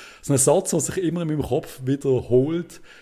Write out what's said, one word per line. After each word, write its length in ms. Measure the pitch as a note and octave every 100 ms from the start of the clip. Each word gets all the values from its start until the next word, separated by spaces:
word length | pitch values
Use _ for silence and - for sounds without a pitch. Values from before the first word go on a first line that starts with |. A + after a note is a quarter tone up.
| - -
so 100 | -
ein 60 | C3+
Satz, 320 | - E3+ F#3+
der 80 | E3+
sich 200 | - -
immer 240 | E3+ F3
in 60 | E3
meinem 140 | D3+
Kopf 380 | B2 C#3 - -
wiederholt, 960 | C3 C#3 C#3 B2+ - B2 C#3 E3+ E3+ - - -